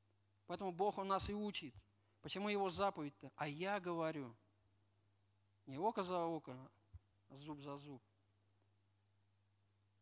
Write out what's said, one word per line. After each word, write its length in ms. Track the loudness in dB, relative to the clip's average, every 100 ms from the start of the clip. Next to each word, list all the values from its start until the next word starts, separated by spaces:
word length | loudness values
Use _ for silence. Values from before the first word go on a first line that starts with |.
| _ _ _ _ -8
Поэтому 240 | -4 -2
Бог, 280 | 2 2 4
Он 100 | 2
нас 200 | 4 4
и 60 |
учит. 400 | 0 -2 -2 -6 -10 -20 _ _ _
Почему 280 | -6 -2 2
Его 220 | 4 2
заповедь-то? 640 | 4 2 2 -4 -6 -14
А 140 | -4 -4
я 320 | 0 0 2
говорю, 560 | 0 2 0 0 -6 -10 _ _ _ _ _ _ _ _ _ _ _ _ -10
не 100 | 0
око 280 | 2 2
за 200 | 2 2
око, 320 | 2 0 -4 -10 -12 -20 _ -20 -20 _ -20
а 80 | -14
зуб 220 | -10 -10
за 160 | -8 -8
зуб. 240 | -10 -14 -16 _ _ _ _ _ _ _ _ _ _ _ _ _ _ _ _ _ _ _